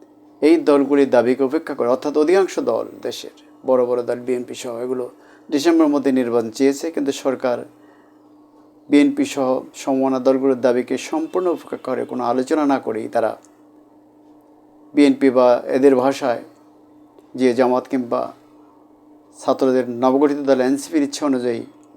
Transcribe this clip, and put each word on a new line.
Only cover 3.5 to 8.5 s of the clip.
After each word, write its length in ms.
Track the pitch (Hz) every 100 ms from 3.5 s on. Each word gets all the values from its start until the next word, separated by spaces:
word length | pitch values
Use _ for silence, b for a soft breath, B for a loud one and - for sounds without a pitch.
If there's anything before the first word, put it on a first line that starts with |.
| _ 131
বড় 200 | 127 123
বড় 160 | 123
দল 160 | 117 123
বিএনপি 360 | 123 123 120
সহ 240 | 123 127 117
এগুলো 320 | 127 127 123 - b b -
ডিসেম্বরের 400 | 143 160 165 156
মধ্যে 220 | 143 135
নির্বাচন 380 | 131 117 117 113
চেয়েছে, 400 | 107 135 139 165
কিন্তু 220 | 165 143
সরকার 460 | 135 139 127 127 120 - - b b b b b _ _